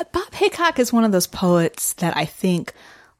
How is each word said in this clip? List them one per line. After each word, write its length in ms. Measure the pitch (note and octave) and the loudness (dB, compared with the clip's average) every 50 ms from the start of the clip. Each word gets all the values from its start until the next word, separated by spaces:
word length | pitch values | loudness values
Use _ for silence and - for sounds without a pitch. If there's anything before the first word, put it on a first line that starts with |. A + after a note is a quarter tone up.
| E4+ - - | -10 -6 -6
Bob 200 | F4 G4+ - - | -6 -6 -6 -4
Haycock 440 | - G4 G4 - - E4+ E4 D#4+ - | -2 -2 0 0 0 0 0 2 0
is 160 | B3 - A#3+ | 0 2 2
one 100 | A#3 A3+ | 2 4
of 80 | A3 | 4
those 160 | G3 F3+ E3+ - | 2 2 0 -2
poets 680 | - - - F3+ F3 E3+ E3 D#3+ - - - - - | -4 -2 2 2 4 4 2 0 -2 -4 -6 -6 -6
that 220 | - F3 E3 - | -4 -4 -4 -2
I 100 | - D#3 | -2 -4
think, 480 | - - - - F#3 F3+ E3+ - - - - - - - - - _ _ _ | -4 -4 -4 -2 0 0 0 -2 -6 -12 -20 -20 -20 -20 -20 -20 _ _ _